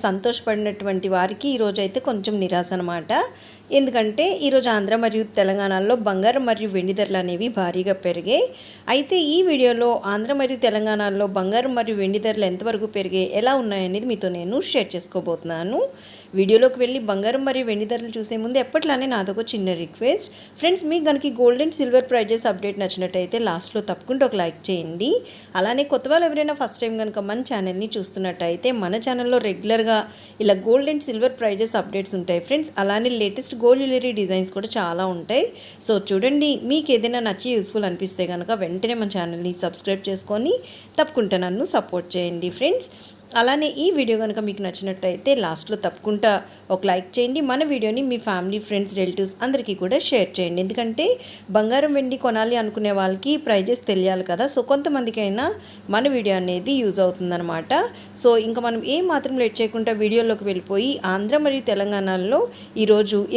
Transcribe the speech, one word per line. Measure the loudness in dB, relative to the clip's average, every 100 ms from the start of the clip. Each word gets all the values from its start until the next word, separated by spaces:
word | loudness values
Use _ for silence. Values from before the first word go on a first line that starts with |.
సంతోషపడినటువంటి | 0 0 -2 -2 -2 -2 -2 -4 -4 -2 0 2
వారికి | 0 -2 -2
ఈరోజైతే | 0 0 0 -2 -2 -2
కొంచెం | -4 -2 -2
నిరాశ | 0 0 0 -2
అనమాట. | -4 -6 -2 0 0 -6 -20 -20 0 2
ఎందుకంటే | 4 2 0 2 0 2 4
ఈరోజు | 4 4 2
ఆంధ్ర | 2 2
మరియు | 2 0 -2 2
తెలంగాణలో | 2 2 2 2 2 2 2
బంగారం | 2 4 4 2
మరియు | 0 0
వెండి | -2 0 0
ధరలు | 0 0
అనేవి | -2 -2 -2 -2
భారీగా | -2 0 0 0
పెరిగాయి. | 0 -2 2 2 2 -4 -20 -16 0
అయితే | 0 2 2 4
ఈ | 4 4
వీడియోలో | 4 4 4 2 2 0
ఆంధ్ర | -2 0 0
మరియు | 0 2 2
తెలంగాణలో | 2 0 0 0 0 0 0
బంగారం | 0 0 0 -2
మరియు | -2 0
వెండి | 0 0 0
ధరలు | 0 0
ఎంతవరకు | 0 -2 -2 -4 -4
పెరిగాయి, | -2 0 0 2
ఎలా | 2 2
ఉన్నాయనేది | 0 -2 -2 -2 -2
మీతో | -2 -2 -4
నేను | -4 -4 0
షేర్ | 0 0 -4
చేసుకోబోతున్నాను. | -6 -6 -4 -4 -4 -4 -2 -2 -2 -6 -20 -20 -6 0
వీడియోలోకి | 6 8 8 4
వెళ్ళి | 0 0 -2
బంగారం | 0 0 0 0
మరియు | -2 -2
వెండి | -2 -2
ధరలు | -4 -4 -8
చూసే | -6 -4
ముందు | 0 0
ఎప్పట్లానే | 0 0 0 0 0
నాదొక | 0 -2 -4 -4
చిన్న | -2 -2 -2
రిక్వెస్ట్. | -6 -2 0 0 -2 -14 -20 -2
ఫ్రెండ్స్, | 0 2 0
మీకు | 2 2
గనుక | 2 0
ఈ | 4
గోల్డ్ | 4 6 2
and | 0
సిల్వర్ | 4 4 4
ప్రైజెస్ | 0 2 0 0
అప్‌డేట్ | 0 -4 -2
నచ్చినట్టయితే | -4 -2 -2 -2 -2 0 0
లాస్ట్‌లో | -2 -4 -6 -4
తప్పకుండా | -6 -4 2 2
ఒక | 2
లైక్ | -2 -2 -2
చేయండి. | -2 -4 -4 0 0 -2 -20 -6 0
అలానే | 0 0 2
కొత్త | 0 2
వాళ్ళు | 2 4
ఎవరైనా | 0 -2 -2
ఫస్ట్ | -4 -2
టైమ్ | -4 -4
గనుక | -4 -4 -4
మన | -4 -4
ఛానల్ని | -2 -2 -4 -4 -6
చూస్తున్నట్టయితే | -8 -4 -6 -2 -2 0 -2 0
మన | -2 -2 -2
ఛానల్లో | -2 2 2 2
రెగ్యులర్గా | -4 0 2 4 2 0 -12 -20 -2
ఇలా | 2 4 4
గోల్డ్ | 4 4
and | -2 -2
సిల్వర్ | 0 0 2
ప్రైజెస్ | -2 0 0 0
అప్‌డేట్స్ | -2 -4 -4 -6
ఉంటాయి | -2 -2 0
ఫ్రెండ్స్. | -2 0 -2
అలానే | 0 2 0 0
లేటెస్ట్ | -2 -2 -6 2
గోల్డ్ | 4 6
జ్యువెలరీ | 4 0 0 -2
డిజైన్స్ | 0 0 -2 -6
కూడా | -4 -2
చాలా | -2 0 -2 -4
ఉంటాయి. | 0 0 0 -4 -20 -10 0
So | 0 2
చూడండి, | 0 2 2 2 0 0
మీకు | 0 2 2
ఏదైనా | 2 -2 -2
నచ్చి | -2 0 -2
యూస్‌ఫుల్ | 0 -2 -2
అనిపిస్తే | -2 -6 -4 -4
కనుక | -4 -4 -2
వెంటనే | -2 -2 -2 -2
మన | -2 -2
ఛానల్ని | -4 -4 -6 -4
సబ్స్క్రైబ్ | -4 -4 -4 -4 -2
చేసుకొని | -6 -4 -2 0 0 -2 -20 -8 -2
తప్పకుండా | 0 0 0 0 0
నన్ను | -2 0 0
సపోర్ట్ | -2 -6 -4 -4
చేయండి | -4 -4 -6 -2
ఫ్రెండ్స్. | 0 0 -4 -16 -20 -20 -4 2
అలానే | 2 2 0 0
ఈ | 0 2
వీడియో | 2 0
కనుక | 0 -4 -6
మీకు | -4
నచ్చినట్టయితే | -6 -6 -6 -4 -4 -2 2 2
లాస్ట్‌లో | 2 -4 -6 -4
తప్పకుండా | -4 -4 -4 2 2 2 -2 -18 -4
ఒక | 0 2
లైక్ | 0 0 0
చేయండి. | 0 0 0
మన | 0 0
వీడియోని | 0 0 0 -2
మీ | -2 -2
ఫ్యామిలీ, | -2 -2 -4 -2
ఫ్రెండ్స్, | -2 -2 -2
రిలేటివ్స్ | -2 0 -4 -2
అందరికీ | -2 0 -2 -4
కూడా | 0 0 2
షేర్ | 2 2 0
చేయండి. | -2 -2
ఎందుకంటే | -2 -2 -4 0 0 0 -4 -18 -8 -4
బంగారం, | 0 0 2 0
వెండి | -2 -2
కొనాలి | -2 0 0 -2
అనుకునే | -2 -2 -2 0
వాళ్ళకి | 0 -2 -2 -2 0
ప్రైజెస్ | 0 0 -2 0
తెలియాలి | 0 0 0 -2
కదా. | -2 0
So | 0 2
కొంతమందికైనా | 0 2 -2 -2 -2 -2 0 -2 -4 -12 -18 -2
మన | 0 2 0
వీడియో | 0 0
అనేది | 0 -2 0 0
యూజ్ | 0 2
అవుతుందన్నమాట. | 0 0 -4 -4 -4 -6 0 0 0 -4 -18 2
So | 4 4 2
ఇంకా | -2 -2
మనం | -2 -2
ఏ | 0 2
మాత్రం | 0 0 0
లేట్ | 0 0
చేయకుండా | -2 0 -2 0
వీడియోలోకి | 2 2 2 0 -2
వెళ్ళిపోయి | -4 -2 -2 0 -2 0
ఆంధ్ర | 0 2 2 2
మరియు | 0 0
తెలంగాణలో | 0 0 0 0 0 2 2 0 -4 -12 -2
ఈరోజు | 4 6 4 2 2